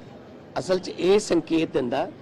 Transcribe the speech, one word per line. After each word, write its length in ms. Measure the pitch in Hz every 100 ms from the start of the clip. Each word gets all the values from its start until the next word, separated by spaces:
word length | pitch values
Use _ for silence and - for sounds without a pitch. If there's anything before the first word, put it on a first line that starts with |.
| - - - - - -
ਅਸਲ 200 | 135 185
'ਚ 100 | -
ਇਹ 300 | - 175 202
ਸੰਕੇਤ 520 | - 170 - 160 160
ਦਿੰਦਾ, 400 | 151 123 131 185 -